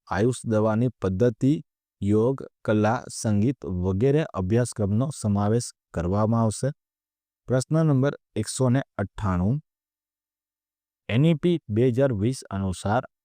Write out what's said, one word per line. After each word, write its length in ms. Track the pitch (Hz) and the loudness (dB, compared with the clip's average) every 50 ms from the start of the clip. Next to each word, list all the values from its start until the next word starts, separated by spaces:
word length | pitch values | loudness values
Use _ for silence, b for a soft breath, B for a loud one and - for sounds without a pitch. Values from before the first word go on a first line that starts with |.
| _ - | _ -6
આયુષ 280 | 95 95 107 127 123 - - | -2 0 0 0 0 -2 -4
દવાની 440 | 117 110 107 107 110 107 110 120 127 | -2 0 2 2 2 2 2 0 0
પદ્ધતિ, 640 | - _ - 95 95 92 117 123 117 - - 131 151 165 - _ _ _ _ _ _ _ | -2 _ -4 -4 0 2 2 0 2 2 0 0 0 0 -4 _ _ _ _ _ _ _
યોગ, 360 | 98 98 104 107 110 123 139 135 - - _ _ | -2 2 2 4 2 2 0 -4 -8 -16 _ _
કલા, 420 | _ - 110 107 107 107 120 127 - - | _ 0 0 2 2 2 0 -2 -4 -8
સંગીત 520 | - - - 117 104 101 104 127 143 - - - 92 | -12 -6 -2 0 0 2 2 0 0 -2 -6 -6 -4
વગેરે 480 | 90 90 95 95 95 117 135 139 151 160 - - | -2 -2 0 0 2 2 2 2 2 0 -2 -4
અભ્યાસક્રમનો 720 | 95 95 90 110 117 123 113 - - 107 95 104 107 131 151 | -6 -2 0 2 0 0 0 -2 -4 -2 0 0 0 0 -2
સમાવેશ 580 | 139 - - 110 101 101 104 104 110 120 120 - - _ _ _ - | -4 -6 -2 -2 0 0 0 2 0 0 -2 -4 -14 _ _ _ -8
કરવામાં 500 | - 82 90 95 104 110 110 117 117 117 | -4 -2 -2 0 0 0 0 2 2 0
આવશે. 260 | 110 101 - - 131 147 - _ _ _ _ _ _ _ _ _ _ _ _ _ - | 0 -2 -2 -4 -6 -6 -8 _ _ _ _ _ _ _ _ _ _ _ _ _ -2
પ્રશ્ન 280 | 120 131 127 - 156 156 | -2 -2 -2 0 0 0
નંબર 360 | 160 156 143 131 127 143 - - _ _ _ | 2 2 2 2 2 0 -2 -6 _ _ _
એકસો 340 | 107 107 - - - 131 127 | -6 -6 -6 -2 -2 0 2
ને 120 | 120 - - - _ - | 2 0 0 -4 _ -6
અઠ્ઠાણું. 600 | 101 98 - - 107 98 92 87 90 101 123 151 - _ _ _ _ _ _ _ _ _ _ _ _ _ _ _ _ _ _ _ _ _ _ _ _ _ _ _ _ _ | -6 -6 -6 -6 -4 -2 -2 0 0 0 0 -2 -4 _ _ _ _ _ _ _ _ _ _ _ _ _ _ _ _ _ _ _ _ _ _ _ _ _ _ _ _ _
એન 160 | 98 120 147 | 0 4 4
ઈ 80 | 165 170 | 4 4
પી 240 | 147 - 180 175 156 - - | 2 2 0 0 0 -2 -2
બે 160 | 104 107 123 131 | 0 2 2 2
હજાર 240 | 117 113 135 139 123 | 4 2 2 2 2
વીસ 260 | 98 98 120 131 - - - | 0 0 -2 -2 -4 -8 -8
અનુસાર 540 | - 98 98 95 90 - - 98 104 123 - - _ _ _ | -6 -4 -2 -2 -4 -4 -2 -2 0 -2 -2 -4 _ _ _